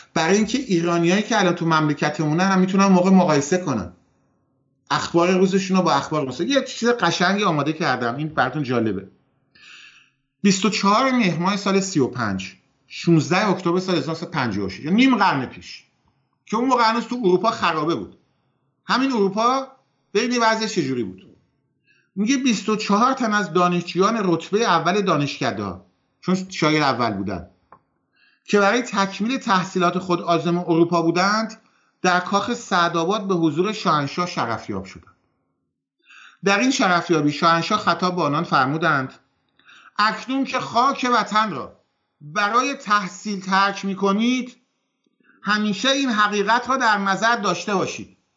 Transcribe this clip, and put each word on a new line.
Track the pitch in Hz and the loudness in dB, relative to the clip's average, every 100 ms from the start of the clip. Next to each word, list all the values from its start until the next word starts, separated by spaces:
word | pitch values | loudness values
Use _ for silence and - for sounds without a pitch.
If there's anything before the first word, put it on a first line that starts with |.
| - | -8
برای | - 160 202 | -2 2 2
اینکه | 214 254 | 2 -2
ایرانیایی | 269 170 170 170 170 196 | 0 0 2 2 2 2
که | 208 220 | 2 0
الان | 185 | 2
تو | 170 165 | 0 0
مملکتمونن | 160 151 147 151 147 156 160 | 2 2 0 -2 -2 -2 0
هم | 190 185 | 2 2
می‌تونن | 185 190 196 | 2 4 6
موقع | 185 185 | 6 6
مقایسه | 190 156 143 139 180 | 6 6 2 2 -2
کنن | 160 117 87 - _ _ _ _ _ _ _ _ - | -2 -4 -6 -12 _ _ _ _ _ _ _ _ -6
اخبار | 147 - 170 175 185 | -4 0 2 2 4
روزشون | 185 190 190 190 | 2 2 0 0
رو | |
با | 165 | 2
اخبار | 139 - 156 131 | 0 0 -4 -4
مثلا. | 123 185 | -4 -2
یه | 277 | 0
چیز | - - 226 | -2 -2 -2
قشنگی | 240 175 - 180 202 | 0 0 2 0 2
آماده | 202 151 143 | 0 0 -2
کردم، | 156 156 123 120 131 | -2 -2 0 -2 -4
این | 156 | -4
براتون | 143 127 156 | -2 -2 -2
جالبه. | 127 123 110 95 95 _ _ _ _ _ - - - _ _ _ _ _ | -2 0 0 -4 -8 _ _ _ _ _ -20 -20 -20 _ _ _ _ _
بیست | 202 185 | 0 2
و | - | 0
چهار | 190 196 214 262 | 0 2 2 2
مهر | 247 196 156 | 2 0 0
ماه | 180 202 | -2 -2
سال | 196 190 | 0 0
سی | 190 151 | 0 0
و | 120 | -2
پنج، | 123 110 95 - - _ _ _ | -2 -4 -4 -8 -16 _ _ _
شونزده | - - 160 131 180 214 | -6 2 2 4 0 0
اکتبر | 180 170 180 | 0 -2 -2
سال | 185 170 | -2 -4
هزار | 135 | -4
نهصد | 160 170 | -8 -6
و | |
پنجاه | 156 120 101 95 | -4 -4 -4 -6
و | |
شش، | 98 | -8
یعنی | 135 208 | -2 2
نیم | 269 233 | 4 4
قرن | 185 143 123 | 2 0 -4
پیش | - - - _ _ _ _ _ _ - | -12 -18 -20 _ _ _ _ _ _ -6
که | 220 | -2
اون | 262 | 0
موقع | 247 | 2
هنوز | 226 233 233 | 2 0 -4
تو | 247 | -2
اروپا | 190 180 220 | 2 2 2
خرابه | 226 180 160 151 | 0 -2 0 -2
بود. | 170 185 - _ _ _ _ _ _ - | -4 -6 -16 _ _ _ _ _ _ -4
همین | 226 269 | 0 0
اروپا، | 240 196 196 233 269 262 - _ _ _ | 0 0 2 0 0 -4 -14 _ _ _
ببینید | 208 240 240 | -2 0 2
وضعش | 226 220 214 | 2 2 0
چجوری | 185 135 123 | -2 -2 -2
بود. | 98 92 - - _ _ _ _ _ _ _ 190 | -6 -10 -20 -20 _ _ _ _ _ _ _ -4
میگه | 214 277 | 0 0
بیست | 262 202 - | 0 0 -2
و | 214 | -4
چهار | - 202 254 | 0 2 2
تن | 262 233 | 0 -2
از | 208 185 | -2 0
دانشجویان | 170 180 175 170 170 196 226 190 | 2 2 2 -2 0 0 0 0
رتبه | 160 - 208 | -2 0 -2
اول | 226 170 156 208 | 2 2 2 0
دانشکده‌ها، | 190 151 139 - 127 104 101 87 - _ _ _ | 0 0 -2 -2 -4 -4 -6 -8 -16 _ _ _
چون | - 185 - | -2 -2 -4
شاگرد | - 156 156 | -2 0 2
اول | 143 120 120 | 2 0 -2
بودن، | 98 98 90 82 _ _ - _ _ _ _ _ _ | -2 -6 -8 -10 _ _ -20 _ _ _ _ _ _
که | - 208 | 0 2
برای | 196 240 | 4 2
تکمیل | 247 202 196 190 214 269 | -2 -2 -2 -2 -4 -2
تحصیلات | - 185 165 185 175 180 | 0 0 0 0 0 0
خود | 180 175 | -2 -2
عازم | - 165 170 175 | 0 0 0 -2
اروپا | 175 165 170 170 | 0 2 2 2
بودند، | 165 170 196 214 220 - _ _ _ _ | 0 0 0 0 -4 -10 _ _ _ _
در | 185 180 | 0 0
کاخ | 180 202 196 | 0 -2 -2
سعدآباد | 240 - 185 170 165 165 214 196 | -6 -2 0 2 0 -2 -2 -2
به | |
حضور | 180 160 147 196 | 0 2 2 -2
شاهنشاه | - 190 151 139 - 175 | -2 0 0 0 -4 -6
شرفیاب | 175 117 110 - 98 | -4 -4 -4 -6 -10
شدند. | 95 87 - _ _ _ _ _ _ _ _ _ _ - - _ | -10 -16 -20 _ _ _ _ _ _ _ _ _ _ -20 -20 _
در | 185 202 | 0 2
این | 254 | 2
شرفیابی | 277 196 175 170 165 147 | 2 2 2 2 2 2
شاهنشاه | 139 170 165 165 208 | 2 4 4 2 0
خطاب | 196 170 185 175 | 0 0 0 0
به | |
آنان | 147 147 | 0 0
فرمودند: | 170 151 131 156 165 143 131 - _ _ _ _ _ - - - | 0 2 2 0 0 0 -2 -10 _ _ _ _ _ -20 -10 -2
"اکنون | 214 190 - 269 | 0 -2 -4 -2
که | 262 254 | -2 -4
خاک | - 220 269 - 247 | -2 2 2 2 0
وطن | 240 202 214 214 | 0 2 0 0
را | 139 98 - _ _ _ _ | -4 -10 -16 _ _ _ _
برای | 147 185 208 233 277 | -8 -4 0 0 0
تحصیل | 277 - 208 185 - 214 196 | -4 -2 0 -2 -8 -8 -8
ترک | 185 190 196 196 | 0 2 2 0
می‌کنید، | 196 190 196 196 233 254 247 - _ _ _ _ _ _ _ _ | -6 -2 0 2 0 -2 -4 -14 _ _ _ _ _ _ _ _
همیشه | 202 208 214 190 262 | -4 -2 0 -2 0
این | 277 269 | 0 0
حقیقت | 214 208 208 196 240 240 | 0 0 0 0 0 0
را | 262 | 0
در | 233 208 | 2 0
نظر | 196 185 226 233 | 0 0 0 0
داشته | 196 175 - | 0 -4 -2
باشید | 190 - - 98 _ _ | -2 -2 -6 -14 _ _